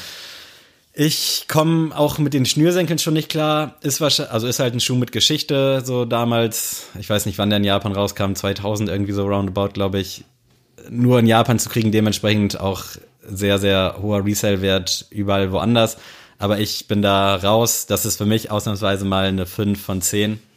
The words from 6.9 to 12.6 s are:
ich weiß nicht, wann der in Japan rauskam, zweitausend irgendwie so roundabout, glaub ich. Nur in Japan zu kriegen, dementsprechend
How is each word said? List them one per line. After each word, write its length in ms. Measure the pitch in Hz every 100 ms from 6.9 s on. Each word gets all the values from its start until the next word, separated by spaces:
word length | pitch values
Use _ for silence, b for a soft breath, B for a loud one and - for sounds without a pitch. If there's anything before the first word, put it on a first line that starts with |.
| -
ich 80 | 110
weiß 160 | 104
nicht, 140 | 107 95
wann 100 | 104
der 80 | 104
in 40 |
Japan 280 | 101 98 104
rauskam, 420 | 98 101 - 98
zweitausend 560 | 95 101 98 101 107 107
irgendwie 220 | 98 101
so 120 | 101 98
roundabout, 420 | 98 98 98 101
glaub 220 | 98 98
ich. 300 | 98 92 - - _ _ _ _ - -
Nur 280 | 117 123 123
in 60 | 117
Japan 320 | 113 117 113
zu 120 | -
kriegen, 220 | 120 110
dementsprechend 680 | 107 107 101 107 107 101 -